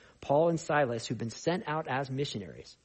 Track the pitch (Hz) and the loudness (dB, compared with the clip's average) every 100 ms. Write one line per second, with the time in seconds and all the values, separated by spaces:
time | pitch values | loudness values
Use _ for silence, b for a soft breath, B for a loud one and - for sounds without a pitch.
0 | B B - 143 170 165 - 147 135 117 | B B 2 4 4 2 2 4 4 0
1 | - 113 117 - - 180 - 156 156 131 | -4 -4 -4 -4 -2 -2 0 -4 -2 -2
2 | 139 135 143 107 87 62 - - | -2 -2 -2 -4 -8 -12 -18 -20